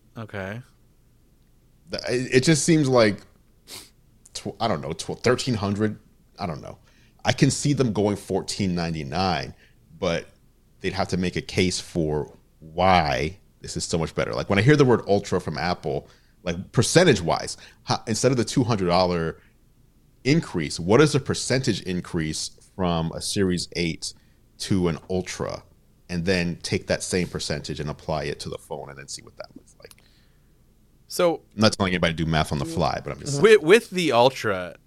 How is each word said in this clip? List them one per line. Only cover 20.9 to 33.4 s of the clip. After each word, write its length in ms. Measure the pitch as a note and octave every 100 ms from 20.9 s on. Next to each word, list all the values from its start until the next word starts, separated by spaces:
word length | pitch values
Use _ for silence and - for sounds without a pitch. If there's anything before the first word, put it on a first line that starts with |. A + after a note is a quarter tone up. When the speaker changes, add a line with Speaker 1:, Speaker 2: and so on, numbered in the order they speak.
| A#2+
Speaker 2:
is 120 | D3+
the 60 | C#3
percentage 640 | - E2+ - B2+ C3 F#2
increase 720 | F#2 F2+ - E2+ D#2+ D#2+ - - - -
from 360 | F2+ E2+ D#2+
a 80 | -
Series 460 | - G#2 F#2+ F2 - -
eight 380 | E2+ - - - _ _ _ -
to 280 | - G2 F2
an 100 | D#2 -
Ultra? 540 | F#2 F2+ - - - - _ _ _ -
And 140 | F2 E2+
then 320 | F#2 F2 D#2+
take 240 | - G2+ -
that 160 | D#2+
same 240 | - F#2+ E2+
percentage 520 | E2 - D2+ C#2+ D2
and 80 | D2
apply 340 | C#2+ - D2+
it 160 | D2 -
to 100 | E2
the 80 | -
phone 320 | - D2+ C#2
and 80 | C#2
then 100 | C#2
see 140 | -
what 160 | - -
that 100 | - -
looks 200 | - _
like. 140 | - - _ _ _ _ _ _ _ _ _ _ -
Speaker 1:
So 340 | - F3 D#3 - G#2
Speaker 2:
I'm 60 |
not 120 | A2
telling 180 | - F#2+
anybody 200 | F2+ E2+ E2
to 80 | D#2+
do 40 |
math 220 | D#2+ D2+
on 60 | D2
the 80 | D#2
fly, 340 | - C#2+ -
but 100 | D2
I'm 60 | C#2
just 220 | - C#3